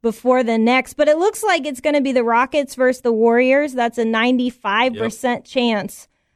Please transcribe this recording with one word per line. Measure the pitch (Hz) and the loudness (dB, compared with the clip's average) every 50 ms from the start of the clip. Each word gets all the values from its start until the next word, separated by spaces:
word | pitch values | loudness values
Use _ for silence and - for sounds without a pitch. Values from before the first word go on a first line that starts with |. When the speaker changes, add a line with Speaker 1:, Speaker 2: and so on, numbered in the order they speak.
Speaker 1:
before | - 226 214 - - 247 254 254 254 | -4 -4 -6 -2 0 0 2 2 2
the | 226 226 226 | 0 0 2
next. | 220 233 247 262 254 - - | 2 2 2 0 0 -4 -2
But | - 294 294 | 0 2 2
it | 302 320 | 2 2
looks | 349 427 440 - | 2 0 0 -2
like | - 427 370 330 262 | -2 0 0 0 -2
it's | 302 277 - | -6 -10 -4
gonna | - 311 294 294 | -2 0 0 0
be | 262 277 | 0 0
the | 262 254 233 | 0 0 0
Rockets | 233 233 233 254 262 - 302 285 254 - | 2 2 0 0 0 0 -2 -2 -2 -2
versus | - 254 254 254 247 | 0 0 0 0 0
the | _ 240 233 | _ -2 0
Warriors. | 214 226 233 233 240 254 254 262 277 294 302 254 | 2 2 4 4 4 4 4 2 2 0 -2 -2
That's | 247 233 233 233 - | -2 -2 -2 -2 -2
a | 233 | -2
ninety-five | 226 226 220 226 247 254 247 247 254 247 _ _ 208 196 214 247 262 240 | -2 0 0 2 2 2 0 0 -2 -6 _ _ -2 0 0 0 0 -2
percent | 208 220 226 220 - - 254 240 190 - | -4 -6 -6 -6 -4 -4 -4 -4 -4 -8
Speaker 2:
Yep. | |
Speaker 1:
chance. | - - 269 240 233 226 208 190 202 - - - _ _ _ _ _ _ | -6 -4 -2 0 0 -2 -2 -4 -8 -12 -16 -20 _ _ _ _ _ _